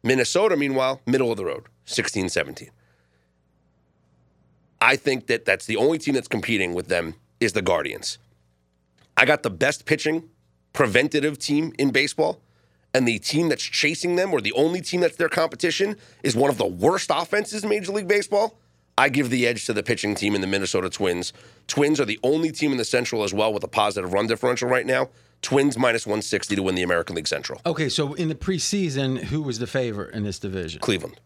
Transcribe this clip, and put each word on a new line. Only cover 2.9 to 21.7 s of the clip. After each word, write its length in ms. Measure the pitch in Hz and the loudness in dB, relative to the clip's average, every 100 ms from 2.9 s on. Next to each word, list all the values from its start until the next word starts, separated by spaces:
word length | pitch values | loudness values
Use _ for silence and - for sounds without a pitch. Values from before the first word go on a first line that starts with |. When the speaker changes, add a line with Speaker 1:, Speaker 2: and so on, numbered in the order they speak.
| _ _ _ _ _ _ _ _ _ _ _ _ _ _ _ _ _ _ _ | _ _ _ _ _ _ _ _ _ _ _ _ _ _ _ _ _ _ _
Speaker 1:
I 140 | 113 139 | 4 4
think 320 | - 131 - | 0 -2 0
that 180 | 117 - | -2 0
that's 200 | 95 - | -2 0
the 120 | 113 | 2
only 200 | 135 165 | 2 2
team 160 | - | -2
that's 140 | 131 - | -2 -2
competing 460 | 110 95 107 90 | -6 0 0 0
with 140 | 87 90 | -2 0
them 280 | 90 82 - _ _ | 0 -2 -10 _ _
is 140 | 117 | 0
the 80 | 107 | 0
Guardians. 560 | 95 85 69 50 - - _ _ _ _ _ _ _ _ _ - | 2 0 0 -8 -10 -12 _ _ _ _ _ _ _ _ _ 2
I 100 | 127 | 4
got 180 | 151 | 2
the 60 | 113 | 0
best 360 | 87 131 - - | 0 0 0 -2
pitching 440 | 156 156 165 160 _ _ _ _ | 0 0 -2 -6 _ _ _ _
preventative 640 | - 127 107 143 151 151 143 | 0 4 4 4 2 0 -4
team 320 | - 147 165 165 | 0 0 0 0
in 120 | 139 | 2
baseball, 500 | 131 143 - 156 - _ _ _ _ _ | 2 0 0 -2 -2 _ _ _ _ _
and 140 | 131 120 | 2 2
the 120 | 113 | 0
team 280 | - 147 170 | -2 0 0
that's 140 | 147 | -2
chasing 520 | - - 151 165 175 175 | -4 -2 -2 0 0 0
them, 180 | 190 | 0
or 80 | 151 | 0
the 100 | 101 | 0
only 280 | 117 160 180 | 2 2 0
team 200 | - 180 | -2 0
that's 140 | 170 - | 0 0
their 140 | 165 | 0
competition, 680 | - 160 - 170 - 196 208 - - | 2 0 0 -2 0 -2 -2 -14 -4
is 120 | - 113 | -2 2
one 140 | 139 | 2
of 80 | 113 | 2
the 80 | 90 | -2
worst 420 | 90 123 185 - | 2 2 2 2
offenses 500 | 151 170 208 208 214 | 0 2 -2 -2 -6
in 60 | 208 | -2
Major 220 | 208 185 | -2 -2
League 160 | 202 185 | -4 2
Baseball. 500 | 208 - 202 226 - _ _ _ - | 0 2 0 0 -4 _ _ _ 2
I 120 | 139 | 4
give 200 | 135 127 | 4 0
the 160 | 127 120 | 2 2
edge 180 | 117 - | 0 -2
to 80 | |
the 80 | 104 | -2
pitching 300 | - 110 104 101 | -2 -2 -2 0
team 200 | 101 101 | 0 0
in 60 | |
the 60 | 95 | 0
Minnesota 420 | 98 95 95 92 | 0 0 -2 -2
Twins. 440 | - 95 87 87 - - _ | -2 -2 0 -6 -10 -20 _
Twins 320 | - | -6